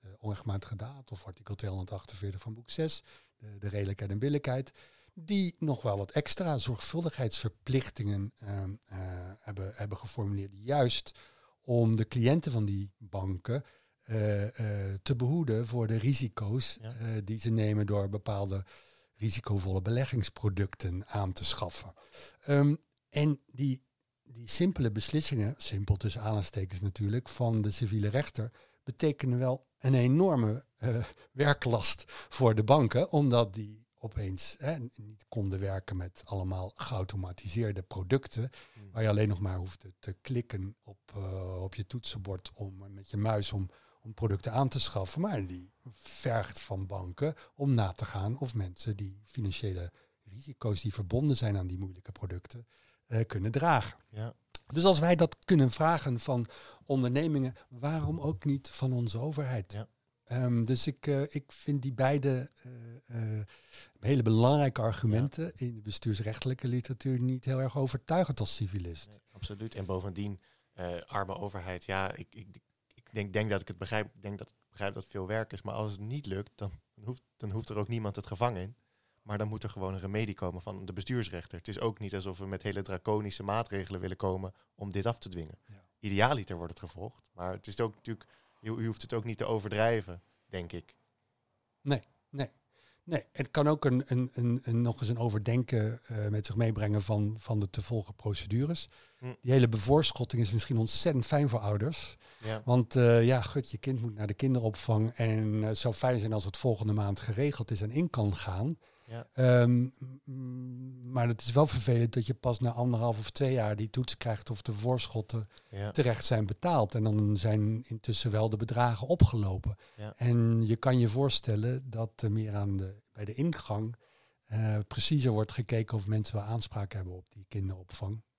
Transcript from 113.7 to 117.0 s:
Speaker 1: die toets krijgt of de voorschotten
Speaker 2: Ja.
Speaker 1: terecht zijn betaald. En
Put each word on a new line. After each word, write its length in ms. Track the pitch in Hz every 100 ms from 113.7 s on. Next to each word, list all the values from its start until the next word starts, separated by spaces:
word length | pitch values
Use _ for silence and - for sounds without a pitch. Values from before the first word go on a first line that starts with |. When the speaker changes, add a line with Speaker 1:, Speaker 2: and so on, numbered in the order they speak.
| 104
Speaker 1:
die 140 | 107
toets 260 | - 123 -
krijgt 340 | - 107 -
of 120 | 107
de 100 | -
voorschotten 760 | 104 117 127 - 113 104 117 104 - _
Speaker 2:
Ja. 200 | 98 101
Speaker 1:
terecht 340 | 101 127 110
zijn 220 | - 117 104
betaald. 480 | 107 175 160 107
En 100 | 117